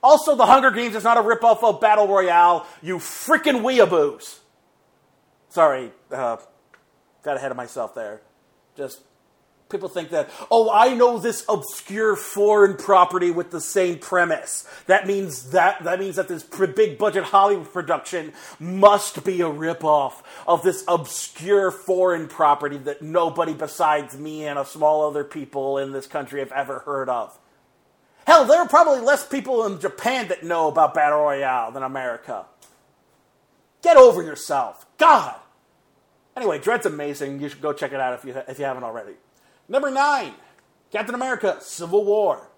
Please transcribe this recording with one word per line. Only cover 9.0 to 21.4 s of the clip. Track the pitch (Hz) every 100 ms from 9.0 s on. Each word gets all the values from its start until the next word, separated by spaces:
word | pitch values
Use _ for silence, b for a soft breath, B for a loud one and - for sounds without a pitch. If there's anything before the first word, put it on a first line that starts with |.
| _ _ _ _ _ _ _
people | 196 185
think | 180 160
that, | 165 143 B B
"Oh, | 226 220
I | 208 240
know | 247 247 233
this | 220 220 -
obscure | 208 - - - 202 220
foreign | 202 - 202 208 214 202 190
property | - 196 175 180 175
with | 170 170
the | 170
same | - 202 185 170
premise. | - 185 170 160 - - - B -
That | 190 196
means | 202 190 131 127
that, | 175 175 202
that | 165 185
means | 196
that | 180 180
this | 175
pr-, | - - 190
big | 143 214 139
budget | 208 196
Hollywood | 170 196 196 202 160
production | 180 156 160 - 180 156 - B B
must | 160 185 202 202 - -
be | 175 180
a | 170
ripoff | 147 160 165 156 151 135 - - B -
of | 175
this | 185 - -
obscure | 175 143 - - -